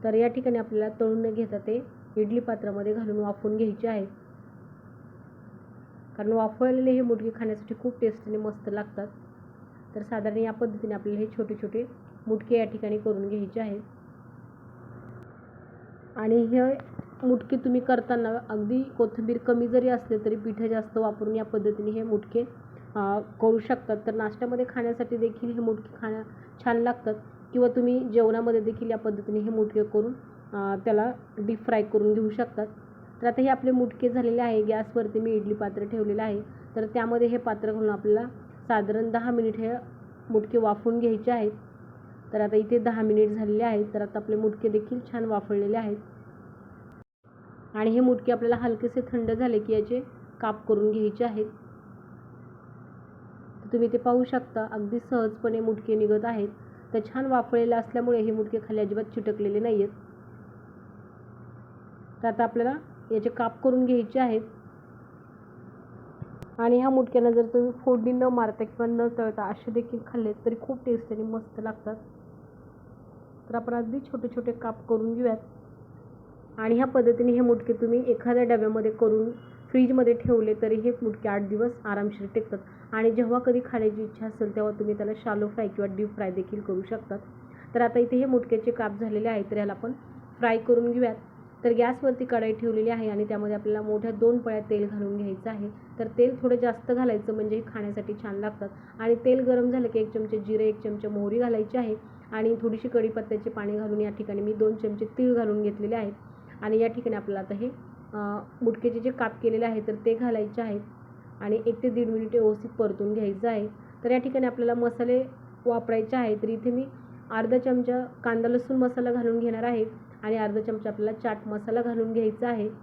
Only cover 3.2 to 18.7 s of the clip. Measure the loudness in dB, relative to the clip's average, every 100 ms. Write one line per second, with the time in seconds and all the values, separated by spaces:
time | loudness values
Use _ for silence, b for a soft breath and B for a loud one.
3.2 | -2 -2 -2 0 0 0 -2 -2 -6 -12
4.2 | -20 -20 -20 -20 -20 -20 -20 -20 -20 -20
5.2 | -20 -20 -20 -20 -20 -20 -20 -20 -16 -4
6.2 | 0 2 0 2 2 4 4 4 4 0
7.2 | -2 -4 -6 -6 -8 -6 -6 0 -2 -2
8.2 | -6 -4 -4 -6 -8 -6 -6 -10 -12 -14
9.2 | -20 -20 -20 -20 -20 -20 -14 -12 -6 -2
10.2 | -2 0 -2 0 -4 -2 -6 -4 -4 -2
11.2 | -4 -4 -6 -4 -4 -4 -6 -12 -20 -12
12.2 | -2 -2 2 2 2 -4 -4 -2 0 0
13.2 | -2 -4 -4 -6 -6 -8 -12 -20 -20 -20
14.2 | -20 -20 -20 -20 -20 -20 -20 -18 -18 -18
15.2 | -20 -20 -20 -20 -20 -20 -20 -20 -14 -4
16.2 | 4 4 6 4 4 0 -6 -16 -16 -2
17.2 | 2 2 2 -2 2 2 2 0 2 0
18.2 | 0 -4 -4 -4 0